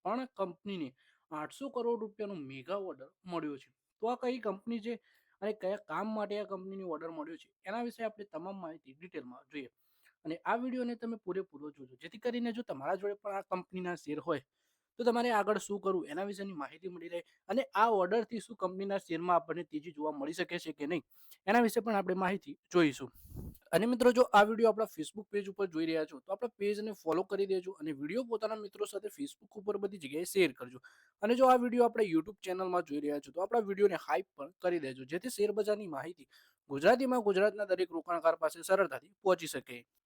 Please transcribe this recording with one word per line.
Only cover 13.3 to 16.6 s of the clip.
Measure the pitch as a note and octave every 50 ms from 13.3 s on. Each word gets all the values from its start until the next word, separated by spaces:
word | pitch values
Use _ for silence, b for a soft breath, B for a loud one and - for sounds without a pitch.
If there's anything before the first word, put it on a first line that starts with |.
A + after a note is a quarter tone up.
| G3
આ | G3
કંપનીના | G3 - F#3+ F#3 F3+ _ - F#3 F3+ F3+ F3
શેર | - - - D3+ D3+
હોય, | - E3+ D#3+ C3+ - _ _ _ _ _ _ _ _ _ _ -
તો | A#3
તમારે | A#3+ A3+ A#3+ A#3 B3
આગળ | A#3 G#3 G3+ G3 G#3+ G3
શું | - - G3+ G3+
કરવું, | F#3 F#3+ F#3+ F3+ - -
એના | - E3+ G3
વિશેની | G3+ G3+ F#3 G3 G3 F#3+
માહિતી | D3+